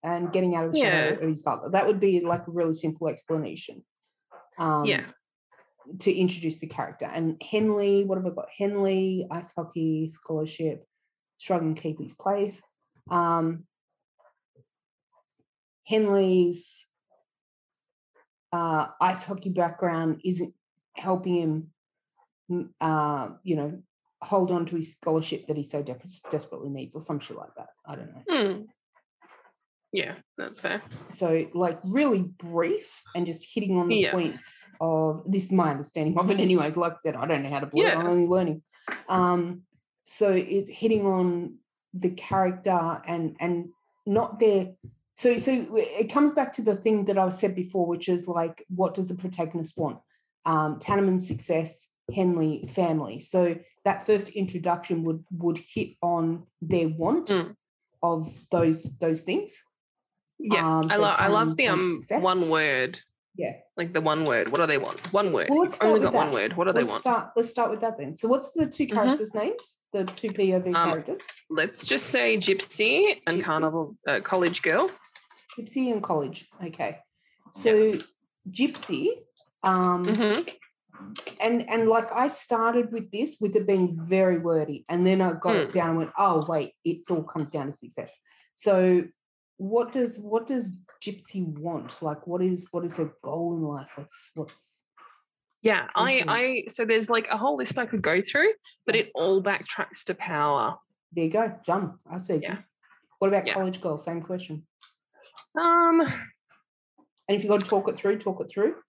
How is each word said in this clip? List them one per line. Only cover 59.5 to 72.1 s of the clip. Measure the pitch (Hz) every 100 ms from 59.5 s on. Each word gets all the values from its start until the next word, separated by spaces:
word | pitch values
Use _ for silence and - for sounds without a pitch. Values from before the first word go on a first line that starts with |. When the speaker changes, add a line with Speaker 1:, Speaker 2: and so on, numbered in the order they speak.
| - _ _ _ _ _ _ _ _
Speaker 2:
Yeah, | 240 202 160 160
Speaker 1:
Um, | 160
Speaker 2:
I | 208
Speaker 1:
so |
Speaker 2:
lo-, | 208 -
I | 196
love | 214 226
Speaker 1:
Tannerman | 160
Speaker 2:
the, | 254
Speaker 1:
wants | 180 180
Speaker 2:
um, | 160
Speaker 1:
success. | - 226
Speaker 2:
one | 185 185 165
word. | 160 151 131 127 - - _ _ -
Speaker 1:
Yeah. | 143 - _ -
Speaker 2:
Like, | 170
the | 175
one | 156 151
word. | 156 120 90
What | 139
do | 160
they | 143
want? | - - -
One | 190 202
word. | 135 -
Speaker 1:
Well, | 294
let's | 359 -
Speaker 2:
You've | 214
only | 220
Speaker 1:
start |
with | 185
Speaker 2:
got |
one | - 151
Speaker 1:
that. |
Speaker 2:
word. | 123 104 175
What | 185
do |
they | 175
Speaker 1:
Let's | 131
Speaker 2:
want? | -
Speaker 1:
start, | 254 233 - -
let's | 233
start | - 233
with | 214
that | 226 220
then. | 139 156
So | 226
what's | 262 -
the | 330 302
two | - 269
Speaker 2:
Mm-hmm. | 214
Speaker 1:
characters' | 214 294 214
names? | 214 240 480 - - _
The | 202
two | 185 - 220
P | 190 196
O | 185
V | 185
Speaker 2:
Um, | 170 165
Speaker 1:
characters? | 160 - 127 - - _
Speaker 2:
let's | 160 156 - -
just | 262
say | -